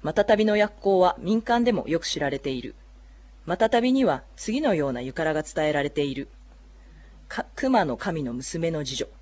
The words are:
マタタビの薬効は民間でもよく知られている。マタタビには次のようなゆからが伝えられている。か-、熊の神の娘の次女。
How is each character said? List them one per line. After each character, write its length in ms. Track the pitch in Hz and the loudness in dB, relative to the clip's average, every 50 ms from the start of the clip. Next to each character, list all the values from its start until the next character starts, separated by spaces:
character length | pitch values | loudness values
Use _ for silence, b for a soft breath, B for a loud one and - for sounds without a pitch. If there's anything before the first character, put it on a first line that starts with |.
マ 100 | - 151 | -4 -2
タ 120 | 160 - 202 | 2 2 4
タ 120 | - 220 | 4 4
ビ 80 | 208 214 | 4 4
の 120 | 214 208 | 2 4
薬 240 | 208 208 208 - - | 2 2 0 -2 -4
効 200 | - 196 196 185 | 0 2 4 6
は 160 | 180 180 - - | 4 4 2 0
民 240 | - 175 220 226 | -2 0 0 0
間 220 | 220 - 233 240 240 | 0 0 0 2 4
で 80 | 247 | 2
も 160 | 226 160 - - | 2 0 -2 -2
よ 100 | 156 165 | -4 -2
く 80 | - | -2
知 140 | - - 151 | -4 -4 -2
ら 100 | 147 139 | -2 -2
れ 80 | 139 135 | -4 -4
て 120 | - 143 | -4 -4
い 120 | 131 127 | -6 -6
る。 140 | 120 117 - - - - - - b b b b b b - - - | -8 -10 -16 -16 -20 -20 -20 -20 b b b b b b -20 -18 -6
マ 120 | - 175 | -6 0
タ 140 | - 226 220 | 2 2 4
タ 100 | 254 240 | 4 4
ビ 120 | 233 254 | 4 4
に 120 | 254 269 262 | 2 4 4
は 180 | 185 143 127 - - - | 2 2 0 -4 -14 -18
次 240 | - - - 214 277 | -10 -6 -4 -2 0
の 160 | 311 269 196 | 2 2 2
よ 120 | 156 147 139 | 2 0 -2
う 40 | |
な 80 | 123 120 | -2 -4
ゆ 120 | 123 131 | -6 -8
か 120 | - - 160 | -4 -2 -2
ら 100 | 156 156 | 0 0
が 80 | 156 | -2
伝 280 | 151 - - 170 156 151 | -4 -4 -4 -2 0 0
え 20 | |
ら 100 | 147 143 | 0 0
れ 80 | 143 147 | -2 -2
て 140 | 147 151 143 | -2 -2 -2
い 100 | 143 131 | -2 -2
る。 140 | 135 - - - - - - - - - - b b b b b b b b b b - | -6 -10 -12 -14 -20 -20 -20 -20 -20 -20 -20 b b b b b b b b b b -18
か-、 200 | - - - - - - | -10 -8 -8 -8 -8 -6
熊 280 | - - 262 262 226 185 | -4 0 2 2 2 2
の 120 | 147 120 | 2 -2
神 260 | - - - 165 160 | -4 -4 -6 -4 -4
の 100 | 143 123 | -6 -6
娘 380 | 117 123 131 - - 165 165 165 | -8 -8 -10 -8 -6 -4 -2 -2
の 140 | 165 156 147 | -2 -4 -6
次 100 | 127 135 | -6 -6
女。 140 | 123 - - - - | -8 -8 -8 -10 -20